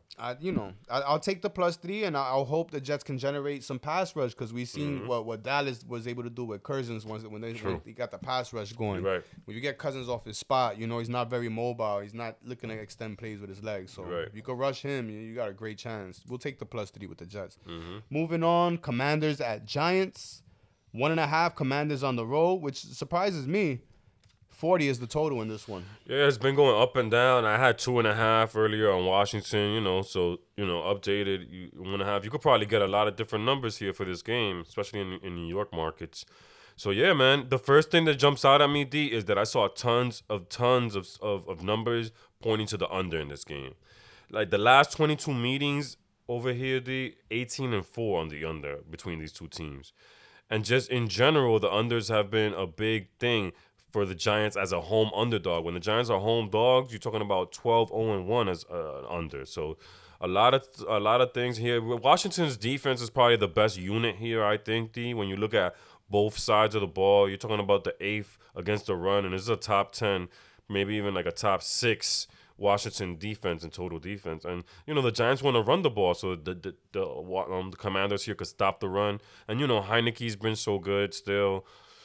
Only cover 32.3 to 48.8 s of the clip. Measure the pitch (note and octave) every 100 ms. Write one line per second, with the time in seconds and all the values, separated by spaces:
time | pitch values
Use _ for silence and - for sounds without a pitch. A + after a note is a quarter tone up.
32.3 | C#3+ D3+ A2+ G#2 A2 G2 G2+ G#2 F#2+ G#2+
33.3 | G#2+ A#2 C#3 A#2 - G2+ F#2 F#2 F2 -
34.3 | A#2+ G#2 F2+ E2 - G2 G#2 F#2+ F#2 F#2+
35.3 | E2+ E2 F#2+ G2+ E2 D#2+ - E2 - -
36.3 | - - - - - G2+ G2 F3+ D3+ C3
37.3 | C#3+ B2+ C3 - D3 D#3 E3+ D#3+ C3+ C#3+
38.3 | C#3 C#3 C#3+ C#3+ D3 C3+ D3 C#3+ A2+ F#2+
39.3 | G2 G#2+ C3 G2+ - A#2+ A#2+ B2 - -
40.3 | G#2 F2 - B2 B2+ A#2 G2+ F2 - G#2
41.3 | G2 - E2+ F#2+ A2 A2+ A#2 A2+ - _
42.3 | _ A2+ G#2+ G#2+ G2+ F2 F#2+ F#2 D#2+ C#2+
43.3 | C#2+ - C#2+ C2+ - _ - - - -
44.3 | G#2+ F#2+ G2+ A#2 C3+ C#3+ - D3+ D3+ -
45.3 | B2+ A#2+ C3+ C#3+ C#3+ C#3+ - _ _ -
46.3 | A#2+ B2+ B2 C3 C3 B2 C3 C3 - -
47.3 | A2+ A#2+ - B2+ G#2 F2 A#2 A2 F2 D#2+
48.3 | D2 D#2+ D#2 C#2+ C#2+